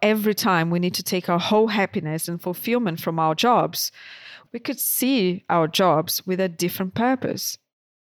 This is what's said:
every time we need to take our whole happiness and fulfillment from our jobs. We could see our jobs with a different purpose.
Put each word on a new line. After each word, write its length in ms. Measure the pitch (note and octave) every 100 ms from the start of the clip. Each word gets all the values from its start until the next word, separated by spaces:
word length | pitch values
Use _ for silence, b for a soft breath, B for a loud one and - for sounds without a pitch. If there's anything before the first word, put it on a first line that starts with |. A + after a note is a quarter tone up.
every 320 | G#3 A3 G#3
time 340 | G3+ A3+ F3+ E3
we 120 | F3
need 140 | F3+
to 80 | -
take 280 | F#3 F#3 F3
our 80 | F3
whole 300 | F3 G#3+ A3+
happiness 600 | G#3 F#3+ G3 D#3 D#3 -
and 140 | E3+
fulfillment 580 | F3+ F3 - A#3+ A3 E3+
from 180 | - E3
our 160 | D#3+
jobs. 560 | D#3 B3 A3+ D#3+ - - B B B B B B
We 60 | A#3
could 200 | A#3+ B3+
see 680 | - - B3+ C4+ F3+ F3+ -
our 180 | F3 D#3+
jobs 600 | F#3 F#3 D3+ E3+ - -
with 140 | F#3
a 80 | F#3+
different 460 | E3 F3 - F#3+
purpose. 600 | F#3+ A#3+ C4 - - - - _ _ _ _